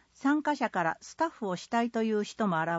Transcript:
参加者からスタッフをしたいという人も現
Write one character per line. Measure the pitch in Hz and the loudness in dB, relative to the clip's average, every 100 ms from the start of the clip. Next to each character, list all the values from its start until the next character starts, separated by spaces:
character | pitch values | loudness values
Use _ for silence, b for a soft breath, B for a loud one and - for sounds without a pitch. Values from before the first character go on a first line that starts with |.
| B | B
参 | - 277 302 | -4 0 2
加 | 294 285 | 0 -2
者 | 220 | 0
か | 190 | 0
ら | 165 - | 0 -2
ス | - - | -8 -4
タ | 330 | -4
ッ | |
フ | - 202 | -2 -4
を | |
し | 175 - | -4 -2
た | 233 | -2
い | 233 | 0
と | 226 | 0
い | 220 | 0
う | 214 | 0
人 | 208 - 214 | -2 -2 0
も | 165 | 0
現 | 165 | 0